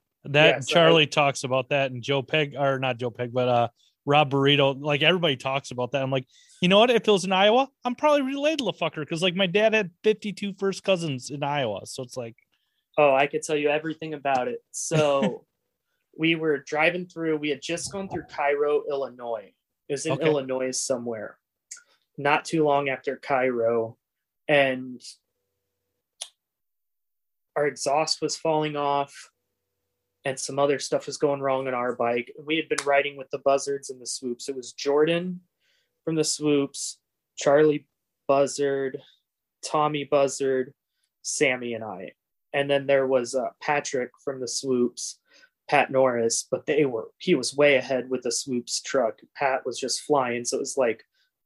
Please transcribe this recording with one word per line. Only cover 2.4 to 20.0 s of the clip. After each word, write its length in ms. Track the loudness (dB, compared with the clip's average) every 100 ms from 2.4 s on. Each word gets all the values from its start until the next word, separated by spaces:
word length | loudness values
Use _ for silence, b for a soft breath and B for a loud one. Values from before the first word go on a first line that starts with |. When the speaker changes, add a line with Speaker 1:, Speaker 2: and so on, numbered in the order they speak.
| 0 0
Speaker 1:
or 220 | 0 0
not 200 | -2 -2
Joe 120 | -6
Peg, 220 | -6 -4
but, 160 | 0 2
uh, 200 | 2 2 _ _ _ 2
Rob 240 | 4 4
Burrito, 460 | 4 4 4 4 0
like, 220 | -2 0
everybody 340 | 2 2 0 -2
talks 340 | -2 -4 -6
about 220 | -6 -4
that. 100 | -2
I'm 80 | -2
like, 160 | -2 -4 b b b
"You 80 | 4
know 100 | 6
what? 120 | 6
If 160 | 4 4
it 20 |
was 140 | 2
in 80 | 2
Iowa, 380 | 4 6 4 2 _
I'm 100 | -8
probably 280 | 0 2 2
related 360 | 0 -2 -2 0
to 40 | -2
the 60 |
fucker," 340 | -2 -4 -4 -6
'cause, 140 | -2
like, 120 | 0 2
my 100 | 2
dad 280 | 4 4
had 180 | 2 0 -2
fifty-two 500 | 0 0 -2 -6 -8 -4
first 240 | -4 -2
cousins 460 | 0 0 0 -6 -8
in 120 | -6
Iowa, 440 | -2 -2 -2 -4 -8
so 160 | -12
it's 140 | -12 -10
like, 200 | -12 -14 _ _ _ _ _ 4
Speaker 2:
Oh, 180 | 4
I 120 | 6 2
could 140 | -2
tell 140 | -2 0
you 120 | 0
everything 460 | 0 -4 -8 -10
about 340 | -6 -2 -2 -2
it. 160 | -6 _
So 760 | -12 -2 2 2 2 0 -4 _
Speaker 1:
<laughs> 640 | _ _ _ _ _ _ -4
Speaker 2:
we 180 | 0 0
were 220 | 0 -2
driving 480 | -2 0 0 0 -6
through, 320 | -6 -2 -2
we 120 | -2
had 120 | -6
just 300 | -6 -6 -6
gone 160 | -8 -8
through 140 | -8 -8
Cairo, 580 | -4 0 2 2 0 0
Illinois. 640 | -4 -6 -8 -8 -8 -8 _ _ _ -8
It 40 |
was 140 | -6